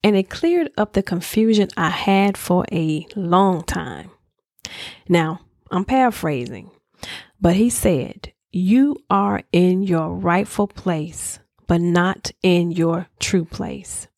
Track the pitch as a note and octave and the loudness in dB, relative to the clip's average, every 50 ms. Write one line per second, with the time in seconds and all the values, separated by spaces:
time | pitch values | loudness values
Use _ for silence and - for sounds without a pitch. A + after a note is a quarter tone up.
0 | - G#3+ G#3 F#3+ F#3+ _ - - - E4 F4 F4 E4 - _ - G#3+ - - G3 | 4 4 2 2 0 _ -6 -2 0 2 2 2 0 -2 _ -4 -4 0 0 -4
1 | F#3+ - F#3 E3+ - - - G#3+ A3 A3+ A3 G#3 G3+ F#3+ - - E3+ D#3+ F#3 - | -2 -2 -4 -6 -6 -2 0 2 2 4 4 2 2 0 -2 -4 -2 -2 -2 -2
2 | - - G3 G3 G3 G3+ F#3+ - - - F3+ F3+ - - - E3 D#3+ D#3 D#3 D#3 | 0 2 2 4 2 2 0 -4 -2 0 0 0 0 0 -2 -2 -2 0 -2 -4
3 | E3+ - - G#3 F#3 E3+ F3 F#3 G3 G3 F#3 D#3+ E3+ - - F#3 D#3+ C3 - C#2+ | -6 -8 -8 -6 -2 2 4 4 4 4 2 0 -4 -6 -6 -6 -8 -10 -12 -14
4 | - - _ _ _ _ _ _ _ _ _ _ _ - - - - - - - | -16 -20 _ _ _ _ _ _ _ _ _ _ _ -16 -16 -14 -16 -16 -18 -18
5 | _ - F3 E3+ E3 D#3+ E3 F3+ _ _ _ _ _ - - F3+ G3 - B3+ C4 | _ 2 2 2 2 0 -4 -10 _ _ _ _ _ -6 -4 -4 -2 0 2 2
6 | C4 A#3+ G#3+ - - D#3+ D3 B2+ A#2+ - B2 F#2+ - - _ _ _ _ _ _ | 2 2 0 -2 -4 -4 -4 -4 -6 -8 -12 -14 -16 -20 _ _ _ _ _ _
7 | - - - - - _ _ _ F#3+ E3+ F3+ G3 A3 A#3+ - - - G#3 F3 C3+ | -16 -16 -16 -16 -18 _ _ _ 2 2 4 4 2 2 0 0 0 2 2 2
8 | - - - - - - _ _ _ _ - F3+ F#3 F#3 G#3+ B3+ C4+ D4 C#4+ - | -2 -6 -10 -14 -18 -20 _ _ _ _ -4 -2 2 4 4 4 4 2 0 -6
9 | _ _ G3 G3 G3+ G3+ G3+ G3+ - _ - E3+ F3+ F3+ F3+ F#3 G3 F#3+ F3 E3 | _ _ 0 2 2 0 -2 -4 -4 _ 2 4 4 4 4 2 0 0 0 0
10 | D#3+ D#3 E3 F#3 F#3+ F3 E3+ F#3 - - - - G3+ G3+ - - - G3 E3+ D#3 | -2 -4 -6 -4 -2 0 0 0 0 -2 -2 -4 -4 -4 -4 -6 -4 -4 -2 -2
11 | D3+ E3+ D#3 - - - - - _ _ _ _ _ - E3+ E3+ E3+ F3 E3+ F3 | -4 -8 -10 -12 -12 -12 -12 -14 _ _ _ _ _ 0 0 2 2 2 2 2
12 | F3 F#3 F#3+ - _ - - _ - F#3 F3 F3 F3 E3+ E3+ F3 E3 E3 E3 F3 | 2 2 -2 -4 _ -12 -10 _ 2 2 4 4 2 0 0 0 0 0 0 -2
13 | F3+ _ _ _ - - - F#3 E3 E3 - - G3 - - - F#3 - - - | -6 _ _ _ -4 0 0 0 0 -2 -8 -10 -10 -10 -10 -12 -14 -14 -14 -14
14 | - _ _ | -14 _ _